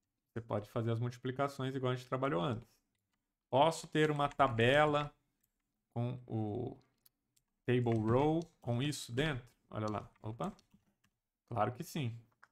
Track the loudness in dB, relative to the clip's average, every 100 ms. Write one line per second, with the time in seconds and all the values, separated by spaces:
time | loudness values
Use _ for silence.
0 | _ _ _ -12 -6 -6 -4 -4 -2 -2
1 | -4 -6 -8 -4 -4 -4 -6 -4 -2 -4
2 | -4 -2 -2 0 -2 -4 -8 _ _ _
3 | _ _ _ _ _ 4 4 2 -2 2
4 | 2 2 0 4 4 6 6 6 6 2
5 | -2 -8 _ _ _ _ _ _ _ -4
6 | -4 -6 -6 -4 -4 -4 -6 -10 _ _
7 | _ _ _ _ _ _ 0 2 2 2
8 | 4 4 4 2 -2 _ -4 -2 -2 -4
9 | -6 -2 -2 -2 -10 _ -12 -6 -4 -4
10 | -8 _ -12 -8 -8 -8 _ _ _ _
11 | _ _ _ _ -8 -2 0 -2 -8 -4
12 | -4 -6 -14 _ _